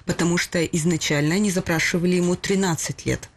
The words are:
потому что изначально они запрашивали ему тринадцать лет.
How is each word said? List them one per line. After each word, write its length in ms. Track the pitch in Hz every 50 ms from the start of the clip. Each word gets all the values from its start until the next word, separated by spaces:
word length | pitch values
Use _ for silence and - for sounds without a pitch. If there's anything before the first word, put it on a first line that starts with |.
| -
потому 320 | - 156 - 165 175 170
что 260 | 185 - - - 175 160
изначально 680 | - - 165 147 180 170 151 - - 151 143 147 151 175
они 160 | 202 208 202
запрашивали 640 | 175 185 180 - 170 156 - - - 170 170 180 180
ему 200 | 180 175 175 180
тринадцать 680 | 175 - - 196 190 196 180 160 - - - - - -
лет. 240 | 131 127 123 - - _